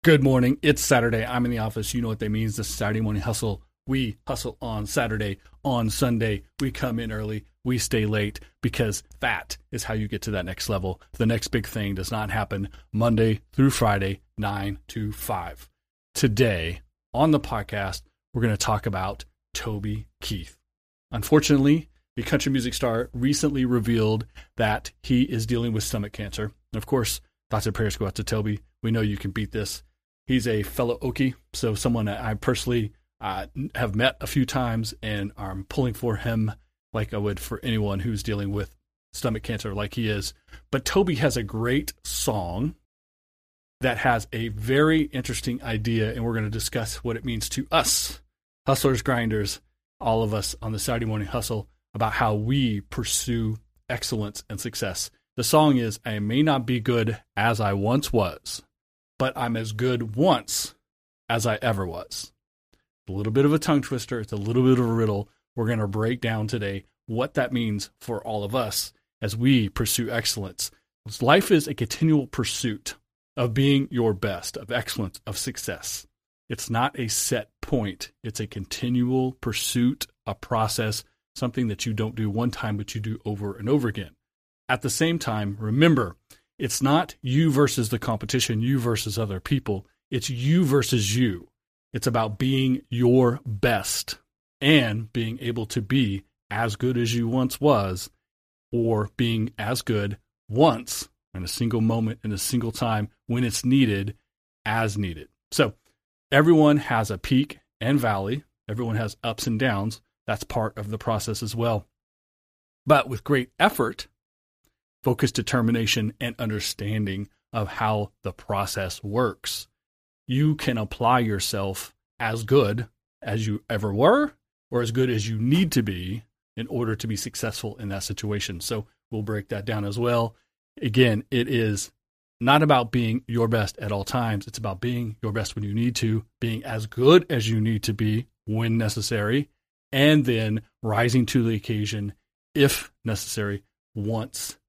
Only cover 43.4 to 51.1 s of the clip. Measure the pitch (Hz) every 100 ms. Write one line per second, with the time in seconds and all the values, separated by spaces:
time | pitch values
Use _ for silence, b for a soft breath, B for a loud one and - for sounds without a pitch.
43.4 | _ _ _ _ 131 113 131 117 - 117
44.4 | 113 104 107 135 156 160 147 135 120 117
45.4 | - 123 131 113 110 113 110 127 117 113
46.4 | 107 110 - 123 110 - 120 113 131 113
47.4 | - - 131 160 127 - - - _ _
48.4 | _ _ - 135 139 127 - 123 113 107
49.4 | 101 - _ _ _ _ 123 113 110 107
50.4 | 98 - 110 107 - 117 113